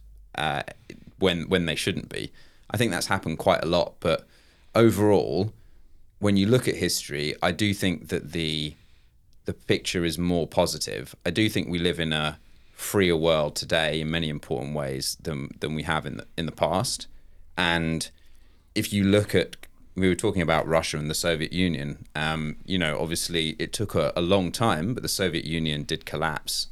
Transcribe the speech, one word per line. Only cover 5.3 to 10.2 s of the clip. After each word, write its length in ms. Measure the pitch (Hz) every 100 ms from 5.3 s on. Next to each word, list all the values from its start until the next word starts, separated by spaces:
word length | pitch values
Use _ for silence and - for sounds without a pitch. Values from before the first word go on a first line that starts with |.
| 78 107 - - - - - - -
when 180 | 104 98
you 100 | 98
look 200 | 127 -
at 80 | -
history, 600 | 90 - - 71 76 -
I 100 | 90
do 220 | 82 104
think 360 | 101 95 82 80
that 220 | 87 73
the, 440 | 85 80 78 76 - - - - _ _ - -
the 80 |
picture 520 | - - 98 - 92 85
is 120 |
more 300 | 76